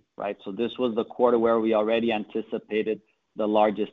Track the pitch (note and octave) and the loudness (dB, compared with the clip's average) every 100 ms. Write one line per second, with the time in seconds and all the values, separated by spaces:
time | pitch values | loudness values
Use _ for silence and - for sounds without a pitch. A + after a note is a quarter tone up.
0 | _ - G2+ G#2 - F#2+ A#2 - B2+ A2 | _ -10 -8 -8 -10 -6 -6 -2 -4 -2
1 | A2 - A#2+ A#2+ A2+ A2+ A2 G#2+ G#2+ A2+ | -6 2 4 4 4 2 2 2 2 0
2 | A#2 G#2+ G#2 A2+ G#2+ A2 - G#2+ G#2+ G#2+ | 0 -2 -4 -8 -6 -10 -6 -4 -2 -6
3 | _ _ _ - G#2+ G#2+ G#2+ G2+ G2+ | _ _ _ -6 0 2 2 2 -6